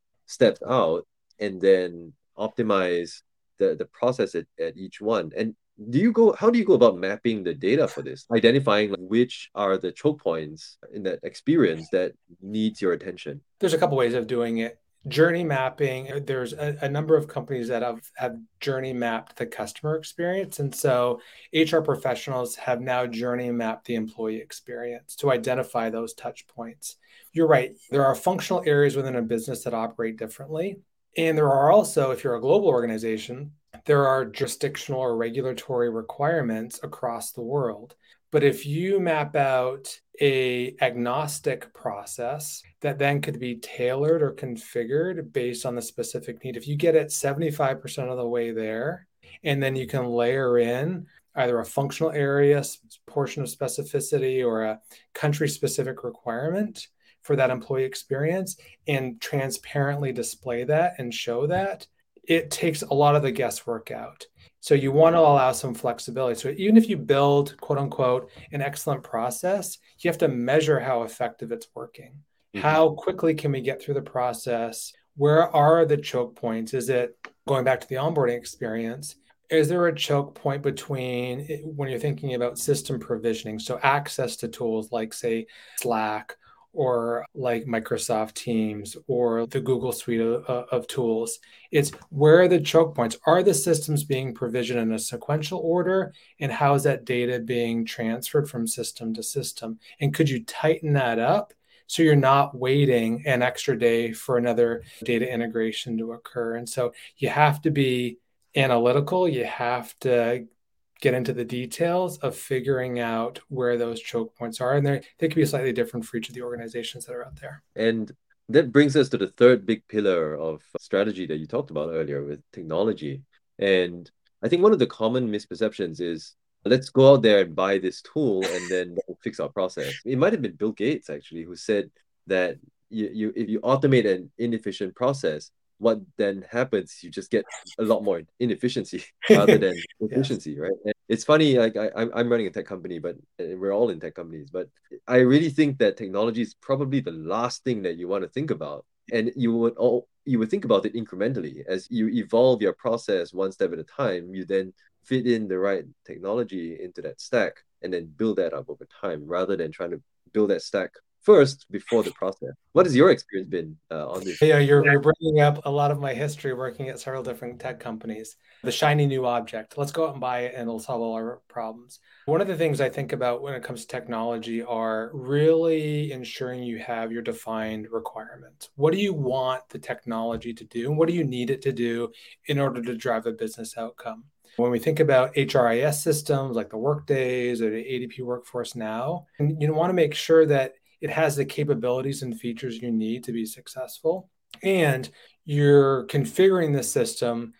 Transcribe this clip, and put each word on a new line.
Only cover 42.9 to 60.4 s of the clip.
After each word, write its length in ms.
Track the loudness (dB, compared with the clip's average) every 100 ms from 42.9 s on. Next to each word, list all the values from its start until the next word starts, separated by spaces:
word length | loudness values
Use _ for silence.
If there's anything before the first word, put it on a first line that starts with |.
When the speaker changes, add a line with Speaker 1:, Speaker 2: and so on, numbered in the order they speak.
| 0
Speaker 2:
then 240 | 0 0
could 180 | -2 -6
be 160 | -8 -8
tailored 680 | -12 -4 -2 0 2 2
or 100 | 2
configured 1000 | -2 -10 -10 -8 -6 -2 -2 -2 -4 -6
based 320 | -4 -4 -4
on 100 | -6
the 60 | -6
specific 640 | -8 -8 -8 -8 -10 -12
need, 120 | -10 -10
if 120 | -6
you 80 | 0
get 180 | 4
it 160 | 4 2
seventy-five 720 | -2 -2 -2 -2 0 -2 -2
percent 300 | -6 -8 -6
of 80 | -4
the 100 | -2
way 220 | -2 -2
there, 560 | -4 -4 -4 -6 -8 _ _ _ -10
and 180 | -2 0
then 120 | 0
you 120 | -2 -4
can 180 | -4
layer 540 | -2 0 2 2 2 2
in 480 | 2 0 -2 -6 -10 _ _ -2
either 220 | 0 0
a 60 |
functional 480 | -2 -4 -4 -2 -2
area 460 | 0 0 4 6 4
s-, 200 | 2 -10 _ -20 -10
portion 360 | -4 -4 -4
of 60 | -8
specificity 960 | -6 -6 -6 -4 -4 -2 -2 0 0
or 200 | 0 0
a 160 | -2 -6 _ -20 _
country-specific 880 | -4 -2 0 -2 -2 -4 -2 -6 -6
requirement 840 | -12 -10 -8 -4 -4 -2 -4 -6 -20 _ _ _
for 120 | -2 2
that 140 | 2
employee 340 | 0 -2 -2
experience 720 | -2 -4 -6 -4 -2 -2 -4 -10 -16 _ -4
and 340 | -2 -2 -8
transparently 880 | -6 -4 -4 -6 -6 -2 -2 -2 -4
display 520 | -4 -8 -8